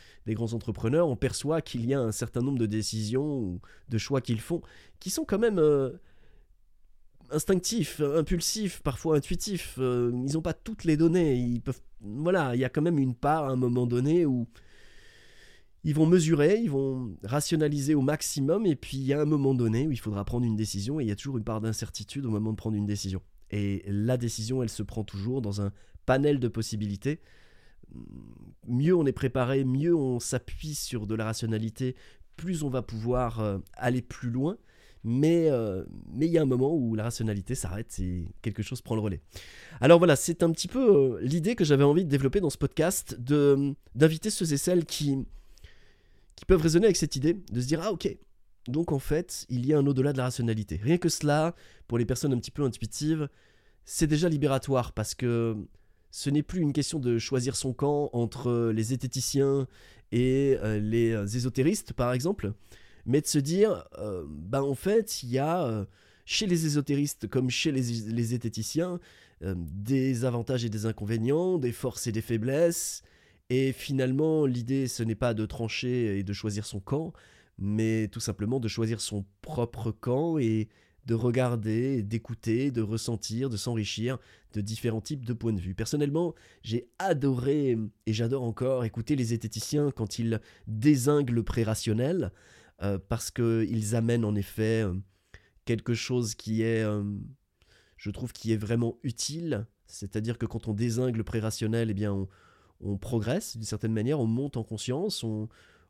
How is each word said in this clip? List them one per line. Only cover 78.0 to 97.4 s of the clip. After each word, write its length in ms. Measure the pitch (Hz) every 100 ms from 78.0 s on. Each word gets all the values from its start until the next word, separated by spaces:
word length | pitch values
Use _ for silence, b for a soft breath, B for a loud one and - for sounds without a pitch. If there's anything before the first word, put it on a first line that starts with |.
| 107
tout 100 | 113
simplement 400 | 113 104 107 131
de 80 | 113
choisir 340 | - 110 110
son 240 | - 104 98 _
propre 500 | - 151 117 113 117
camp 460 | - 123 127 165 156
et 320 | 113 110 107 b b b 117
de 100 | 117
regarder, 880 | 123 120 127 117 107 110 131 131
d'écouter, 640 | 101 113 - 113 113 117 139
de 120 | 120
ressentir, 680 | 107 113 - 113 - 113 135
de 80 | 104
s'enrichir 640 | 123 113 101 - 117 127 b b b
de 80 | 107
différents 400 | 104 107 117 110
types 240 | - 147 120
de 80 |
points 200 | 117 117
de 60 | 104
vue. 140 | 90
Personnellement, 640 | 92 113 147 143 156 175 - b b
j'ai 280 | - 117 - -
adoré 800 | 190 151 139 127 131 147 135 117 110 _ -
et 80 |
j'adore 300 | 110 117 135
encore 400 | 120 107 127 131
écouter 320 | 113 120 113 143
les 100 | 117
zététiciens 640 | 113 110 110 - 147 143
quand 300 | - 107 -
ils 220 | 113 110 B B B
dézinguent 640 | 107 143 139 127 147 127
le 120 | 117
pré-rationnel, 880 | - 120 110 107 117 110 135 180 95 B B B B -
euh, 160 | 101 98 -
parce 200 | 117 -
qu'ils 640 | - 117 113 113 113 104 117
amènent 300 | 117 120 107
en 100 | 104
effet, 480 | 98 - 110 113
euh, 100 | 104 92 - b b b b b -
quelque 280 | 113 -
chose 420 | 113 - 123 113 110
qui 260 | - 110
est, 220 | 113 113
euh, 200 | 107 104 101 101 104 135